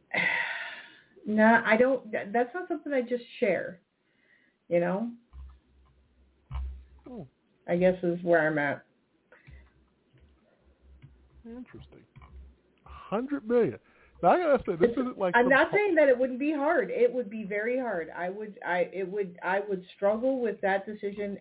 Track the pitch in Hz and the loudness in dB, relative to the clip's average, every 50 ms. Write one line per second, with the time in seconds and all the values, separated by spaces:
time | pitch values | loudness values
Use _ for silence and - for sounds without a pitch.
0 | _ _ - - - - - - - - - - - - - - - - - - | _ _ -4 -2 0 0 -2 -2 -4 -6 -8 -10 -10 -12 -12 -14 -18 -20 -20 -20
1 | _ _ _ - - 208 214 220 214 226 233 226 226 208 220 220 247 262 269 - | _ _ _ -14 -6 -2 2 6 6 8 6 6 4 4 4 4 4 4 2 0
2 | - 220 - - - 196 202 240 254 247 - 359 349 - 339 - - 294 285 262 | -4 -6 -6 -6 -6 -2 -2 -2 -2 0 -4 -8 -6 -6 -6 -6 -6 -4 -4 -2
3 | 240 240 247 240 - - - - 240 202 170 - - - 180 - _ _ _ _ | -2 -2 -4 -6 -6 -10 -6 -2 0 0 0 0 -2 -6 -12 -16 _ _ _ _
4 | _ _ _ _ _ _ _ _ _ _ _ _ _ _ 170 175 170 175 185 202 | _ _ _ _ _ _ _ _ _ _ _ _ _ _ 0 0 2 0 -2 -2
5 | 233 240 - - _ _ - - - - - _ _ _ _ _ _ _ _ _ | -4 -6 -8 -12 _ _ -20 -20 -18 -18 -20 _ _ _ _ _ _ _ _ _
6 | _ _ _ _ _ _ _ _ _ _ - - - - - - - - - - | _ _ _ _ _ _ _ _ _ _ -8 -6 -6 -6 -8 -12 -16 -20 -20 -20
7 | _ 285 254 220 147 - _ _ _ _ _ _ _ - 175 175 180 185 180 180 | _ -16 -14 -14 -16 -16 _ _ _ _ _ _ _ -2 0 4 4 4 4 2
8 | 185 175 170 175 180 170 170 165 151 156 156 147 147 143 127 - - _ _ _ | 0 -2 -2 -2 2 4 4 4 4 4 2 0 0 -2 -2 -6 -8 _ _ _
9 | _ _ _ _ _ _ - _ _ - - - - _ _ _ _ _ _ _ | _ _ _ _ _ _ -20 _ _ -20 -20 -20 -20 _ _ _ _ _ _ _
10 | _ _ _ _ _ _ _ _ _ _ _ _ _ _ _ _ _ - - - | _ _ _ _ _ _ _ _ _ _ _ _ _ _ _ _ _ -20 -20 -20
11 | - - _ _ _ _ _ - _ 226 233 247 240 - - 135 135 - - 65 | -20 -20 _ _ _ _ _ -20 _ -16 -16 -16 -16 -16 -18 -20 -20 -20 -20 -20
12 | - _ _ - 64 - 64 65 - - - _ _ _ _ _ _ - - - | -20 _ _ -20 -20 -20 -20 -20 -20 -20 -20 _ _ _ _ _ _ -18 -18 -16
13 | - - 185 214 262 277 285 277 214 214 240 247 220 139 107 - - _ _ _ | -12 -8 -6 -6 -4 -6 -8 -8 -4 0 2 2 2 2 -2 -6 -14 _ _ _
14 | _ _ _ - - 175 262 359 359 311 277 233 - - 180 160 175 240 233 277 | _ _ _ 0 4 4 4 4 4 2 2 2 0 -2 2 2 2 2 2 0
15 | 254 254 - - 196 180 175 233 247 254 269 269 320 - - 403 415 403 339 311 | -4 -4 -4 -4 -2 2 2 4 4 6 6 4 4 4 2 2 2 4 4 6
16 | 302 277 254 233 262 247 254 240 285 302 320 277 277 302 349 285 202 180 196 202 | 6 6 6 4 2 0 -2 -2 -2 -2 0 0 0 2 2 2 0 0 0 2
17 | 240 240 247 254 233 196 220 220 214 185 208 208 214 240 247 262 254 233 202 170 | 2 2 2 0 -4 -6 -8 -10 -8 -4 -4 -4 -2 -2 -2 -2 -2 -2 -4 -4
18 | 160 - - - 175 180 196 214 214 214 190 - - - 175 180 170 170 - 185 | -6 -6 -8 -6 -6 -6 -6 -8 -10 -12 -12 -10 -6 -2 0 0 0 -2 -2 -6
19 | 196 175 196 208 202 180 175 - 156 175 190 202 202 208 196 180 180 - - - | -6 -4 -4 -4 -4 -4 -6 -8 -4 -2 -2 -2 -2 -2 -6 -6 -8 -12 -8 0
20 | 202 202 214 226 247 262 269 254 240 214 196 - - 190 196 196 196 214 208 214 | 0 2 2 2 0 0 0 0 -2 -4 -4 -2 0 0 0 0 -2 -6 -10 -8
21 | - 202 202 208 208 202 196 - | -8 -8 -6 -6 -8 -8 -8 -10